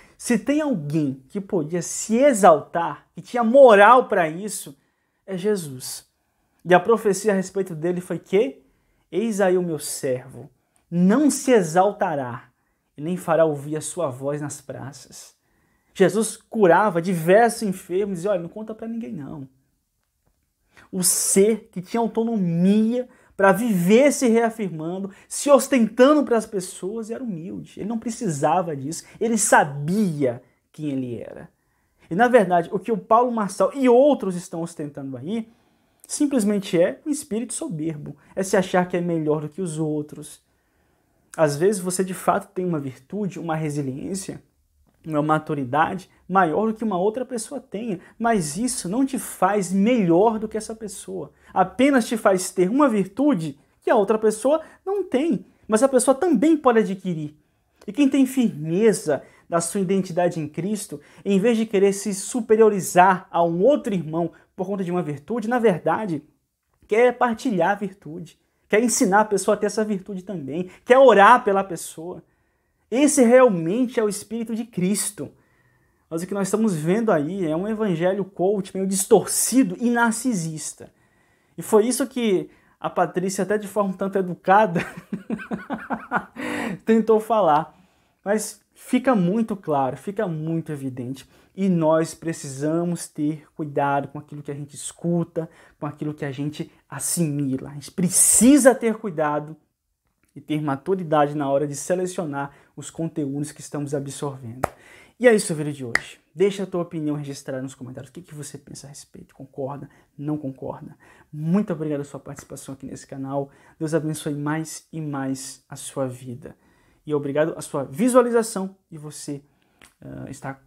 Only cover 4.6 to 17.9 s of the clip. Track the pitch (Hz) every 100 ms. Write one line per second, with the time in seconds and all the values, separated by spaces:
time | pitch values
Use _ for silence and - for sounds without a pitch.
4.6 | 156 135 _ _ _ _ - 185 202 202
5.6 | 151 127 - - - _ _ _ _ _
6.6 | 170 180 180 220 214 190 214 190 185 196
7.6 | 190 156 170 180 180 170 - 190 226 -
8.6 | _ _ _ _ _ 170 226 196 190 180
9.6 | 180 147 - - 139 127 - 120 - _
10.6 | _ _ _ 170 185 233 294 - - 240
11.6 | 165 170 196 196 175 147 127 123 - _
12.6 | _ _ _ - 156 180 175 160 160 143
13.6 | 143 156 151 180 156 127 139 147 147 143
14.6 | - 127 123 - - - - _ _ _
15.6 | _ _ _ - 180 208 220 - _ 226
16.6 | 185 170 214 170 170 175 160 202 233 226
17.6 | 214 180 -